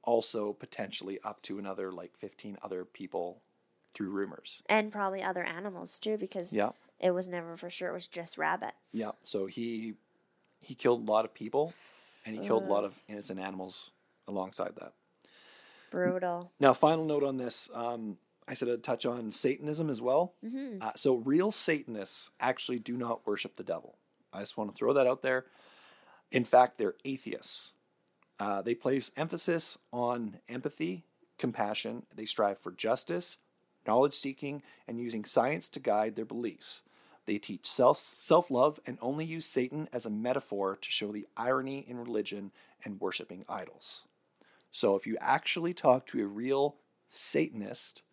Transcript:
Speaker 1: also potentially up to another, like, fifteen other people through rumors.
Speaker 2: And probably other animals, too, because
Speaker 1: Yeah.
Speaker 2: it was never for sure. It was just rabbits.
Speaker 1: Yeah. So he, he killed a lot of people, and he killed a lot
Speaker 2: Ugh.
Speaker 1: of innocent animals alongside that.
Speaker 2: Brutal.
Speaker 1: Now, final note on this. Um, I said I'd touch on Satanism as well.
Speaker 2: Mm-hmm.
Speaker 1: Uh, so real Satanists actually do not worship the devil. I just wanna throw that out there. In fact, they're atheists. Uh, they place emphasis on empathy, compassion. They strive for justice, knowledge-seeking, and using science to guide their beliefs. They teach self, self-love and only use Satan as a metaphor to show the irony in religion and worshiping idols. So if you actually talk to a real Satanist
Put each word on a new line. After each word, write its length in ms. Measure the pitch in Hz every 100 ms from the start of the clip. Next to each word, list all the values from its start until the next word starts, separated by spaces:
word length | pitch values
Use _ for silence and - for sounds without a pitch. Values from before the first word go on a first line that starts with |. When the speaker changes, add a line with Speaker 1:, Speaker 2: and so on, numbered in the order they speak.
Speaker 1:
also 480 | - 117 113 117 104
potentially 640 | 104 - - 98 - 95 98
up 180 | 107 104
to 140 | - 98
another, 320 | 98 98 95
like, 260 | 90 87 _
fifteen 400 | 101 - 107 98
other 220 | 107 92
people 580 | 90 - 95 92 87 92 _ _ _ _ _
through 160 | - 98
rumors. 520 | 98 98 - - - -
Speaker 2:
And 240 | 214 214
probably 320 | 208 196 190
other 200 | 190 180
animals, 560 | 170 165 202 180 175 -
too, 180 | 214 214
because 340 | 196 196 180
Speaker 1:
Yeah. 200 | 214 104 - _ _
Speaker 2:
it 120 | 185
was 180 | 180 185
never 260 | 180 165 170
for 140 | 175
sure. 200 | - 180
It 40 |
was 140 | 180 170
just 280 | 175 165 -
rabbits. 560 | 156 180 - - -
Speaker 1:
Yeah. 180 | - 107 -
So 220 | - 104 95
he, 480 | 92 117 113 113 104 _ _ _ _ _ _
he 160 | - 123
killed 320 | 123 120 110
a 40 |
lot 120 | 107 113
of 80 |
people, 400 | - 107 131 160 175 - - - - -
and 100 | 110
he 100 | -
killed 180 | 113
a 40 | 98
lot 120 | 101
Speaker 2:
Ugh. 80 | 104
Speaker 1:
of 80 | - -
innocent 320 | 107 98 95
animals 520 | 95 95 92 - - _ _ _ -
alongside 480 | 101 92 - 90 -
that. 160 | - _ _ _ _ - - - - - -
Speaker 2:
Brutal. 600 | 180 180 180 180 175 175 _
Speaker 1:
Now, 140 | 143
final 320 | 123 156 165 160
note 180 | 147
on 140 | 139 135
this. 320 | 123 - -
Um, 440 | 117 117 120 110 95 _ _ -
I 60 | 131
said 120 | 123
I'd 160 | 120
touch 220 | 131 123 127
on 260 | 120 113
Satanism 580 | - 127 110 151 151 156
as 120 | 120
well. 320 | 123 139 185 _
Speaker 2:
Mm-hmm. 380 | 220 262 269 202
Speaker 1:
Uh, 100 | - -
so 200 | 143 127
real 360 | 123 151 196
Satanists 800 | 208 - 156 131 110 95 - - _
actually 400 | 120 127 - 123
do 180 | 107 123
not 280 | 120 117 -
worship 300 | 104 - -
the 80 |
devil. 320 | 95 82 - - _ _ _
I 60 | 95
just 180 | 101 -
wanna 140 | 107
throw 180 | 90 113
that 140 | 139 127
out 140 | 127
there. 240 | 135 131 - _ - - - - _ - _
In 120 | 131
fact, 340 | 120 123 123 -
they're 180 | 104 - 135
atheists. 680 | 135 - - - - - _ _ _ _ _ _ _
Uh, 220 | 104 101
they 100 | 98
place 380 | 117 131 135 - -
emphasis 640 | 160 170 - 170 - - _
on 480 | 123 120 123 110 87 -
empathy, 560 | 123 143 - 160 185 - _ _ _
compassion. 680 | 131 117 104 107 113 117 -
They 120 | - -
strive 320 | - 104 98
for 140 | -
justice, 680 | 90 110 123 - 175 - - _ _ _ _ -
knowledge-seeking, 800 | 113 143 - 139 135 143 143 - - -
and 120 | 117
using 240 | 120 113
science 460 | 104 - 120 156 -
to 100 | -
guide 360 | 127 104 110 107
their 100 | 113
beliefs. 560 | 117 120 - - - _ _ _ - -
They 120 | 104
teach 300 | - 95 -
self, 300 | - 127 - - -
self-love 600 | - 165 175 123 143 151 -
and 100 | 123
only 220 | 120 147
use 220 | 160 160 156
Satan 420 | - 127 147 156
as 120 | 123 113
a 40 |
metaphor 640 | 107 120 135 - 101 98 98
to 80 | -
show 200 | - 104
the 160 | 104 104 -
irony 480 | 117 131 135 139 -
in 100 | 123
religion 520 | 120 110 101 101 98 - - _
and 160 | - 98
worshiping 460 | 98 92 - 90 -
idols. 560 | 101 92 - - - - _ _ _ _ _ _
So 240 | - 110 98
if 100 | -
you 100 | 113
actually 520 | - 135 - - 170 180
talk 320 | 151 127 -
to 140 | -
a 40 | 101
real 480 | 101 123 135 143 143 _ _ _
Satanist 960 | - - 147 156 113 101 120 - - _